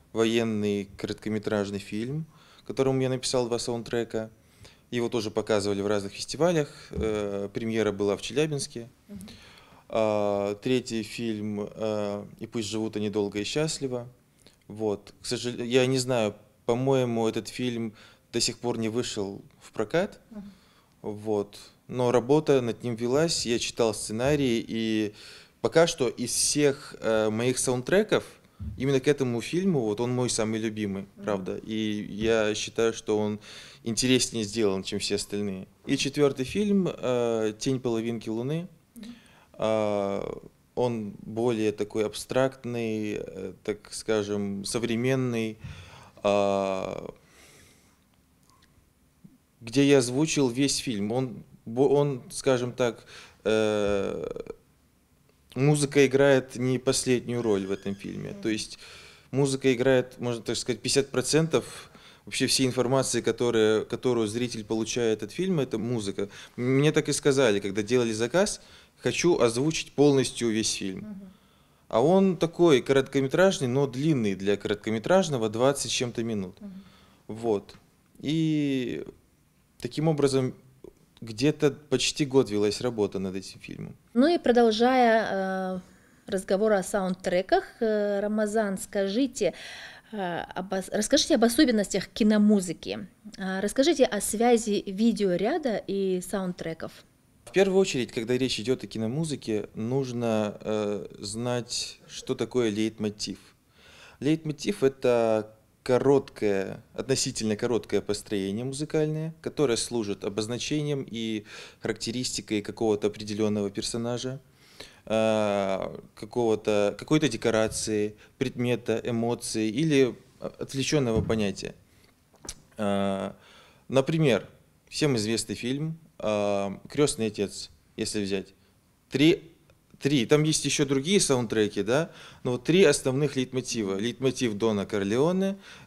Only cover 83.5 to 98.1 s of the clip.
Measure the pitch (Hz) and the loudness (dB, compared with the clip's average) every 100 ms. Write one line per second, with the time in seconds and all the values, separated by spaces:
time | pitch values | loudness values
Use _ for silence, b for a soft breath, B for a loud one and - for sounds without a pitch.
83.5 | - - 50 - - _ 233 302 349 - | -16 -14 -12 -12 -14 _ 2 4 4 2
84.5 | 240 233 214 247 262 240 220 202 196 190 | 6 6 4 4 6 6 4 2 -2 -2
85.5 | 190 185 185 b b b b - 190 190 | -4 -4 -6 b b b b -6 -4 0
86.5 | 190 220 202 180 208 185 185 185 175 - | 2 4 2 0 -2 -2 -2 0 0 2
87.5 | 370 - - 220 214 208 202 208 214 208 | 0 0 -2 0 0 0 0 -2 0 0
88.5 | 220 202 190 - 202 196 214 277 - 175 | 0 0 -4 -4 -2 0 0 0 0 -2
89.5 | B B B B B - 214 180 165 - | B B B B B -12 -6 -4 -4 -6
90.5 | - 190 190 185 208 214 269 - 277 233 | -8 -6 -6 -4 -2 2 2 4 4 4
91.5 | 269 262 214 190 196 - - 214 214 208 | 6 4 4 0 -2 -4 2 4 6 6
92.5 | 202 180 - - 156 196 _ 208 - 190 | 6 2 -6 -8 -10 -10 _ -18 -10 -6
93.5 | 190 208 - 294 302 240 202 - 214 240 | -2 -2 2 4 4 4 2 -2 2 4
94.5 | 233 214 202 - 190 233 202 196 175 208 | 4 4 -2 -2 2 2 4 2 2 0
95.5 | 339 277 196 - 196 190 180 - 202 185 | 0 -2 -4 -4 -2 0 -2 -2 -4 -4
96.5 | 180 165 160 - - - _ _ _ - | -6 -8 -8 -12 -16 -20 _ _ _ -2
97.5 | 180 196 190 190 135 113 | 4 4 4 2 0 -2